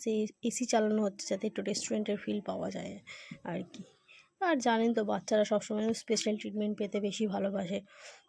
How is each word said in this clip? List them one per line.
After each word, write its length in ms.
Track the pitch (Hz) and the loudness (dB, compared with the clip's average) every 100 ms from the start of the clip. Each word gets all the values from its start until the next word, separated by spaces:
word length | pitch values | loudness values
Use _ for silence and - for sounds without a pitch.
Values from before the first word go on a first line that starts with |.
| 226 | 0
এ-, 200 | 214 214 - | 0 0 -2
এসি 220 | 233 - 247 | -4 -2 2
চালানো 380 | 226 214 214 | 4 4 4
হচ্ছে, 220 | 202 196 - | 0 -2 -4
যাতে 180 | 196 214 | -2 -2
একটু 140 | - | -2
রেস্টুরেন্টের 560 | 202 208 - 220 208 208 | -4 -4 -2 -2 0 -2
ফিল 240 | - 208 | -2 -2
পাওয়া 300 | 196 185 190 | -4 -4 -4
যায় 280 | 190 - 202 - - - 156 | -6 -8 -12 -16 -18 -16 -12
আর 200 | - 175 175 | -6 -6 -8
কি। 100 | - - _ _ - _ - | -14 -18 _ _ -20 _ -2
আর 160 | 370 302 | 2 4
জানেন 380 | 233 226 226 | 4 4 4
তো, 100 | 226 | 2
বাচ্চারা 420 | 214 202 - 214 208 | 2 0 2 4 4
সবসময় 480 | 208 - 214 220 | 2 0 -2 0
স্পেশাল 440 | 226 - 214 226 214 | -2 0 0 2 -2
ট্রিটমেন্ট 400 | 208 208 208 208 | -2 -2 -2 -2
পেতে 220 | 202 208 | -2 0
বেশি 280 | 202 190 214 | -2 0 0
ভালোবাসে। 540 | 196 196 196 175 202 - - - - | 0 0 -2 -2 -4 -8 -18 -20 -20